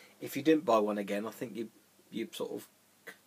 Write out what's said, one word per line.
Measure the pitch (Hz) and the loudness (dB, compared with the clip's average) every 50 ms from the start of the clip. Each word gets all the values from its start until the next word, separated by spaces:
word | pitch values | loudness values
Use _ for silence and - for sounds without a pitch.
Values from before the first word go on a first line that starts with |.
| - - - - | -20 -20 -18 -12
if | 123 123 - | -10 -8 -6
you | 139 135 | 0 4
didn't | 156 160 151 - | 6 6 6 6
buy | 117 110 110 | 4 4 6
one | 104 104 104 | 6 4 0
again, | 104 101 98 101 101 110 | -2 -2 -2 -4 -4 -4
I | 113 | -6
think | - - 131 117 101 | -8 -8 -10 -8 -8
you, | 113 113 110 - - - _ _ _ - - | -8 -10 -10 -12 -20 -20 _ _ _ -16 -10
you'd | - 113 110 - - | -6 -6 -6 -6 -6
sort | - - - | -6 -6 -6
of | - - - - _ _ _ _ _ _ - | -6 -8 -10 -12 _ _ _ _ _ _ -20
c-, | - - - _ | -20 -20 -18 _